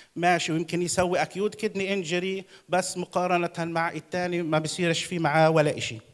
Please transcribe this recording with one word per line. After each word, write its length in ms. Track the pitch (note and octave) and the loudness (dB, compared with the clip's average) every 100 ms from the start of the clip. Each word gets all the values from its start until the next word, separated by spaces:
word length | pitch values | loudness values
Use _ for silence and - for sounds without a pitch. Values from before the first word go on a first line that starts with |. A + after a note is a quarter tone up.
| - - | -14 -2
ماشي، 360 | F3 F3 - | 2 2 2
ويمكن 300 | D#3+ E3 F3 | -2 -2 -2
يسوي 440 | F3 - F3+ F3 D#3 | -2 0 0 0 -2
acute 400 | F3+ G#3 G3+ G#3+ | -2 -4 -4 -6
kidney 400 | F#3 F#3+ G3 D#3+ | -4 -2 -2 -2
injury، 380 | F3+ F#3+ F#3+ F#3 - - | -2 -2 -6 -10 -20 -2
بس 280 | F3+ F#3 F3+ | -2 0 -4
مقارنة 540 | F3 F3+ F3+ F3 E3+ E3+ | -4 -2 2 2 0 -4
مع 340 | E3+ E3 E3 | -4 -2 -2
التاني 520 | D#3 - F3+ F3+ F3 | -4 -8 -6 -2 -2
ما 160 | E3 D#3 | 0 0
بيصيرش 440 | D#3 - F3 D#3+ | 0 -2 0 0
في 160 | - F3 | -2 0
معاه 300 | D#3+ D#3 D#3+ | 2 6 6
ولا 280 | D#3+ D3 B2 | 6 4 2
إشي. 200 | A#2+ A2 - | -6 -8 -16